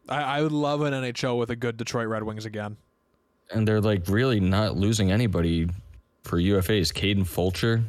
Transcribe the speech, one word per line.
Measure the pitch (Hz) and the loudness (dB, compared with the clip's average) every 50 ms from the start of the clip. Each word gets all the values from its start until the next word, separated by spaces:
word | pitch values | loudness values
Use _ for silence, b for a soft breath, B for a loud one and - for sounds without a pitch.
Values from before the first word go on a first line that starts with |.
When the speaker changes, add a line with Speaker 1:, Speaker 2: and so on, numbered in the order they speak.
| - | -8
Speaker 1:
I, | - 123 143 | -4 -4 -2
I | 147 131 139 147 156 | -2 -2 0 0 0
would | 156 | 0
love | 151 147 147 143 147 147 | 0 0 0 0 0 0
an | 151 143 139 | 0 -2 -2
N | 135 131 | -2 -4
H | 123 120 - - | -4 -6 -4 -2
L | 131 120 120 | -2 0 0
with | 117 117 | -2 -2
a | 120 | -4
good | 117 120 120 113 | -4 -4 -4 -4
Detroit | 110 117 - - 123 113 | -6 -8 -4 -4 -4 -2
Red | 110 113 110 107 | -2 -4 -4 -4
Wings | 110 107 107 107 | -6 -8 -8 -10
again. | 113 107 107 104 104 107 - _ _ _ _ _ _ _ _ _ _ _ _ _ - | -10 -8 -8 -8 -8 -10 -12 _ _ _ _ _ _ _ _ _ _ _ _ _ -6
Speaker 2:
And | - 113 110 | -2 0 2
they're, | 107 107 107 | 2 2 2
like, | 101 110 107 95 85 | 4 2 2 0 0
really | 92 98 110 127 131 120 104 | 0 2 2 2 2 2 2
not | 92 90 95 101 110 95 62 | 2 2 2 2 0 0 0
losing | 80 98 104 117 107 107 92 | 0 0 2 2 2 2 2
anybody | 95 113 123 107 90 87 85 85 85 82 82 87 90 - - - - - _ _ _ _ - | 2 2 2 2 0 0 2 2 2 0 0 -2 -4 -6 -12 -18 -20 -20 _ _ _ _ -8
for | - - 85 | -2 0 2
U | 87 98 101 95 | 4 4 4 2
F | 92 87 | 2 2
As. | 107 104 85 - | 2 2 2 0
Caden | - - - 98 104 101 95 | -2 -2 0 0 2 2 0
Fulcher, | 87 - - 87 95 90 - - 117 113 113 117 | -2 -2 0 -2 0 0 0 0 2 2 2 0